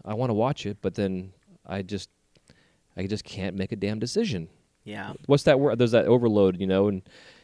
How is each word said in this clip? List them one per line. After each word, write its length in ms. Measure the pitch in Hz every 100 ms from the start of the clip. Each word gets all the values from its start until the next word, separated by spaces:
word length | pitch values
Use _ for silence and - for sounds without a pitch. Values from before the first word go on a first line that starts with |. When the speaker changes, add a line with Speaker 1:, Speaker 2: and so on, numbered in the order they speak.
Speaker 1:
I 120 | - 107
wanna 180 | 127
watch 320 | 104 120 147 101
it, 140 | 101
but 140 | 101 87
then 380 | 101 92 92 _ _ 180 -
I 180 | 95
just, 260 | 92 101 - _ _ _ _ _ _ _ _ -
I 80 | 95
just 180 | 104
can't 320 | - - 95 95
make 160 | 95
a 40 | 104
damn 240 | 101 110
decision. 500 | 123 196 226 104 80 _ _ _ -
Speaker 2:
Yeah. 280 | 104 98 - -
Speaker 1:
What's 160 | 143
that 160 | - 135
word? 180 | 143 113
There's 140 | 120
that 140 | 113 -
overload, 540 | 123 120 104 98 90
you 60 | 95
know, 220 | 95 101
and 160 | 95 - - - -